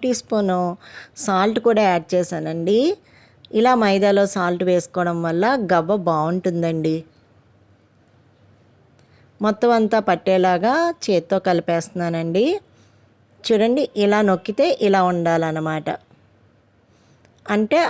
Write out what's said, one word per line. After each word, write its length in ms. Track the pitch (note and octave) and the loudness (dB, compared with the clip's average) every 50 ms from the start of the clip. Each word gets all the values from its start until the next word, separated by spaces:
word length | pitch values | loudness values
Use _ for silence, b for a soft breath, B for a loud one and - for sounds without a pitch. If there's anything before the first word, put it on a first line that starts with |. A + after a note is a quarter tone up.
టీ 80 | - B3+ A#3+ A#3+ | -4 -2 -2 -4
స్పూను 400 | - - A#3 G#3+ G3+ F#3+ F#3 F3+ F3+ F3 F3 B B B B B B B B - | -4 -4 -2 -2 0 0 0 -2 -2 -4 -6 B B B B B B B B -10
సాల్ట్ 360 | - - G3 F#3 G3 G#3 A3 A3 - | -4 -2 0 2 0 0 0 0 0
కూడా 180 | A#3 A3+ G#3 G#3+ | 2 2 4 4
యాడ్ 180 | F#3+ F3+ E3+ D#3+ - | 2 2 0 -2 -2
చేశానండి. 640 | - F3+ F3 - F3+ D#3+ D#3 D#3 D#3+ E3 E3 E3+ G#3 A3+ C4+ E4 G#4 - b b b b b b b b b b - G#3+ | -2 -2 -2 -2 -6 -8 -6 -6 -6 -4 -2 0 2 2 2 0 -2 -4 b b b b b b b b b b -2 0
ఇలా 140 | A3+ B3 B3+ A#3+ | 2 4 4 4
మైదాలో 440 | G#3+ G3+ G3 G3 G3+ G3+ G3+ G3+ G3+ F#3+ - | 2 2 2 2 2 2 4 2 2 0 -2
సాల్ట్ 280 | G3+ F3+ F3 F3+ F3 F#3 F3+ | -2 -2 -2 -2 -2 0 0
వేసుకోవడం 480 | F3+ F3 E3+ - - F3+ F3 F3 E3+ E3+ E3+ | 0 0 0 -4 -6 -4 -2 -2 -2 -2 -4
వల్ల 180 | E3 E3 E3+ G3 A#3 C#4 C4+ G#3+ E3+ | -2 -2 0 0 0 0 -2 0 0
గవ్వ 240 | F#3 E3+ D#3+ E3 G#3 G#3 F3 F3 | 0 0 2 0 -2 -2 0 -2
బాగుంటుందండి. 880 | E3 D#3 D3+ D#3+ F3 F#3 - F#3 E3+ E3+ E3+ E3 E3 D#3+ D#3 D#3+ D#3+ D#3+ D#3+ - _ _ _ _ _ _ _ _ _ _ _ _ _ _ _ _ _ _ _ _ _ _ _ _ _ _ _ _ _ _ _ _ _ _ _ _ _ b b b b b b b b _ G3+ | -2 0 0 -2 -2 -2 -4 -4 -4 -2 -2 -2 -4 -2 -2 -2 -4 -4 -8 -14 _ _ _ _ _ _ _ _ _ _ _ _ _ _ _ _ _ _ _ _ _ _ _ _ _ _ _ _ _ _ _ _ _ _ _ _ _ b b b b b b b b _ -2
మొత్తం 240 | G#3+ G#3 G#3 - A#3+ A#3+ A3+ | -2 0 2 2 2 4 4
అంతా 220 | A3 G#3 A3+ A3 G#3 - | 2 2 2 0 2 0
పట్టేలాగా 680 | F3+ F3 - G3 F#3+ F#3 F#3 F#3 F3+ F3 F#3 A3+ C4+ D#4+ E4+ E4+ E4 - - | -2 0 2 0 2 2 4 2 2 2 0 0 0 0 0 -2 -4 -6 -4
చేత్తో 320 | - G3 E3+ - - - F#3+ - F#3+ | -2 -2 -2 0 0 -4 -2 0 0
కలిపేస్తున్నానండి. 960 | F3+ E3+ E3+ - E3+ E3 E3 - - F3+ F3 E3+ E3+ E3 E3 E3 E3 F#3+ A#3 D4+ F#4 G4+ - _ b b b b b b b b b _ _ _ _ _ - | 0 0 0 -2 -2 -2 -4 -6 -8 -6 -4 -4 -4 -4 -4 -2 -2 0 0 0 -2 -4 -8 _ b b b b b b b b b _ _ _ _ _ -2
చూడండి, 380 | - A#3 G3+ G#3+ A#3 B3 C#4+ C#4+ - - G#3+ G3+ | 0 0 2 2 2 0 0 -2 -4 -2 -2 0
ఇలా 160 | G3+ G#3 G#3 G#3+ G3+ | 2 2 2 2 2
నొక్కితే 400 | F#3 F3+ - - G#3 - C#4 - C4+ - A3+ G3+ | 0 0 -2 -8 -2 0 0 0 0 0 0 2
ఇలా 120 | G3 F#3+ F#3 F3+ | 2 2 2 2
ఉండాలన్నమాట. 760 | F3+ F3 E3+ E3+ E3 D#3+ E3 D#3+ D#3 D#3+ D#3 D#3 D#3 D#3 D#3 D#3+ D#3+ - _ _ _ _ _ _ _ _ _ _ _ _ _ _ _ _ _ _ b b b b b b b b _ _ _ - G#3 | 0 0 0 0 0 0 0 -2 -4 -4 -4 -4 -6 -6 -6 -8 -10 -10 _ _ _ _ _ _ _ _ _ _ _ _ _ _ _ _ _ _ b b b b b b b b _ _ _ -4 -2
అంటే 240 | G#3 A3 G#3 - D#4+ E4+ | -2 0 2 2 0 2